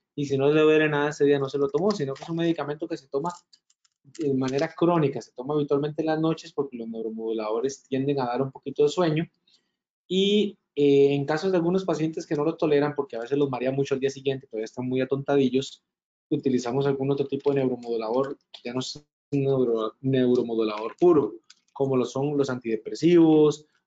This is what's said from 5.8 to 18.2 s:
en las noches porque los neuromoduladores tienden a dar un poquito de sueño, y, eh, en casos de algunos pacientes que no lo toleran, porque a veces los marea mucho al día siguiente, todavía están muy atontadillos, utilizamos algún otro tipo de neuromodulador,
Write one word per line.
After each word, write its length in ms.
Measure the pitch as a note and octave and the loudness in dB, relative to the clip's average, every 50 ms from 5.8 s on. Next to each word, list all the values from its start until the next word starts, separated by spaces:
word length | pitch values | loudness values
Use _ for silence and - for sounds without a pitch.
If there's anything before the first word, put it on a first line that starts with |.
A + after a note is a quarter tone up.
| C#3+ D3+ D3+ D#3+ | 0 -2 -4 -4
en 40 | D#3 | -2
las 140 | D#3+ D#3 D#3 | -2 -2 0
noches 340 | D#3+ D#3+ D#3+ - - - - | 0 -2 -2 -4 -8 -10 -6
porque 240 | - C#3+ C#3 - | -6 -6 -6 -6
los 100 | A#2 A2+ | -10 -10
neuromoduladores 960 | A2+ A2+ A2+ A2+ A2+ A2 A2 A2+ A2+ A2 A2+ G#2+ G#2+ A2 A2+ B2 C3+ C3+ - _ | -10 -8 -8 -8 -8 -8 -6 -6 -6 -4 -4 -4 -4 -4 -4 -4 -4 -6 -8 _
tienden 380 | - C3+ C3 C3+ C#3+ C#3+ C#3 | -6 -4 -2 -2 -2 -2 -2
a 40 | B2+ | -2
dar 160 | A#2+ A#2+ B2 | -2 -2 -2
un 120 | C#3 C3+ - | -4 -4 -6
poquito 300 | - - C#3 - - D3 | -12 -12 -6 0 2 2
de 60 | D3 | 2
sueño, 400 | - F#3 F3+ D#3+ D3+ D#3 E3+ - _ _ _ _ _ _ _ _ _ _ _ _ _ _ _ | 2 2 0 2 2 0 -2 -6 _ _ _ _ _ _ _ _ _ _ _ _ _ _ _
y, 500 | - F3 F#3 G3 G3+ G#3 G#3 G#3 G#3 - _ _ _ - | -2 0 2 2 4 4 2 2 0 -4 _ _ _ -2
eh, 380 | C#3+ C#3+ C#3+ C#3 C#3 C#3 C#3 C#3+ | 2 4 6 6 6 6 6 4
en 120 | C#3+ C#3 | 2 0
casos 260 | C#3+ D3+ D#3 F#3+ F#3+ | -2 -2 -2 0 0
de 60 | F#3 | 0
algunos 260 | F3 E3 E3+ F#3 F#3+ F#3+ | 2 2 2 0 0 0
pacientes 420 | F#3 D#3+ D3 D#3+ D#3+ D#3+ F3 E3 | -2 -2 -2 -2 -4 -4 -6 -6
que 80 | - E3 | -4 -2
no 120 | C#3+ D3 | -2 0
lo 100 | D#3+ D#3+ | -2 -2
toleran, 400 | - F3 D3+ D3 C#3+ C#3+ D3 C#3+ | 0 0 2 2 2 2 0 -2
porque 220 | - C#3 - - | -4 -6 -6 -6
a 20 | A2+ | -8
veces 180 | A#2 A#2+ C#3 | -6 -2 -2
los 120 | C#3+ C#3+ C3+ | 0 0 0
marea 200 | C3 A#2+ B2 C3 | -2 -2 -4 -2
mucho 240 | C3+ C#3 C#3 - C#3 | -2 -2 -2 -2 -2
al 60 | C3 | -2
día 100 | C3 C3+ | -2 -2
siguiente, 380 | C3+ C3+ C3 C#3 C3 C3+ - | -4 -4 -4 -4 -4 -6 -8
todavía 160 | - - G#2+ A2 | -10 -8 -8 -8
están 240 | A2 - - B2 | -8 -8 -8 -6
muy 140 | B2+ B2+ C3 | -4 -2 -2
atontadillos, 840 | C3 - C#3 C3+ C#3 - C#3+ C#3+ C3+ B2 A#2+ C3 C3+ - - - _ _ _ _ _ _ _ _ _ - | -2 -2 -4 -4 -2 0 2 2 2 2 0 -2 -4 -4 -10 -18 _ _ _ _ _ _ _ _ _ -6
utilizamos 580 | D#3 C#3 - C3+ B2 B2 B2 A#2+ B2+ C#3 C#3 | -4 -2 0 0 0 0 -2 -2 -2 0 0
algún 240 | C#3 C#3 C3+ C3+ C#3 | 0 0 0 0 -2
otro 160 | C#3 C#3+ C#3+ | -2 -2 -2
tipo 240 | C#3 C#3 C#3 - C#3+ | -4 -4 -4 -2 0
de 80 | C#3 C#3 | 0 0
neuromodulador, 760 | C3 B2+ B2 A#2+ A#2+ A#2 A#2 A2+ A2+ A2 A#2 C3 | 0 -2 -2 -4 -6 -6 -6 -4 -4 -2 -2 -2